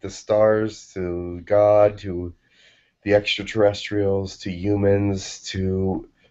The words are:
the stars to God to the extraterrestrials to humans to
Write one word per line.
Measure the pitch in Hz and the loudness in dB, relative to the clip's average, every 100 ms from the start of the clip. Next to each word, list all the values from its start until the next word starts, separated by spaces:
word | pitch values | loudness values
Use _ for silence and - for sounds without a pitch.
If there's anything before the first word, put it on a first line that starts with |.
the | 98 | -12
stars | - - 107 107 107 110 104 - | -14 0 4 4 4 0 -6 -16
to | - 90 87 87 87 | -8 -6 -6 -8 -10
God | 87 104 104 104 104 104 | 0 4 6 6 4 2
to | 101 87 87 - _ _ _ _ _ _ | -8 -6 -8 -12 _ _ _ _ _ _
the | 101 | 2
extraterrestrials | 104 104 - 98 110 104 101 - 104 101 98 95 - | 2 2 -6 -6 2 2 0 -6 -4 -2 -2 -4 -8
to | - | -10
humans | 87 95 104 98 98 101 95 - - - | -6 -2 0 2 2 0 -2 -8 -14 -10
to | 95 95 95 95 92 - _ _ | -6 -2 -2 -2 -4 -8 _ _